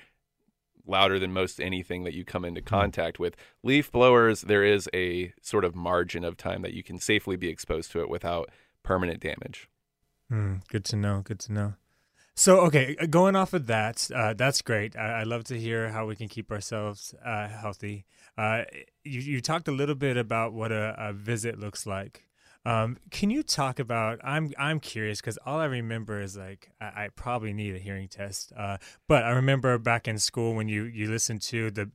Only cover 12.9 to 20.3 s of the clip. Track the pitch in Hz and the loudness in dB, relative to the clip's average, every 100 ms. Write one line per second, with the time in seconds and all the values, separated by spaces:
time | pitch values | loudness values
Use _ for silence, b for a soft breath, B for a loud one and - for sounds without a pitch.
12.9 | 151 165 160 190 190 185 180 120 110 107 | -2 2 6 6 4 2 -2 0 0 0
13.9 | 117 - 127 107 107 131 135 - 110 107 | -2 -4 -2 -2 2 2 2 0 0 -2
14.9 | 110 110 113 110 117 113 123 113 113 113 | -4 -4 -4 -4 -4 -6 -6 -2 -2 -2
15.9 | 110 110 107 107 113 104 104 98 110 104 | -4 -6 -6 -10 -10 -8 -8 -6 -4 -4
16.9 | 101 - - 120 110 104 107 107 98 104 | -6 -14 -12 -6 -6 -6 -8 -10 -8 -8
17.9 | 101 - b b - 107 110 104 69 - | -10 -12 b b -4 0 0 -2 -12 -18
18.9 | _ 151 127 139 135 - 165 160 135 143 | _ -10 -8 -4 -2 0 -2 0 0 0
19.9 | 139 139 123 113 | 0 0 0 0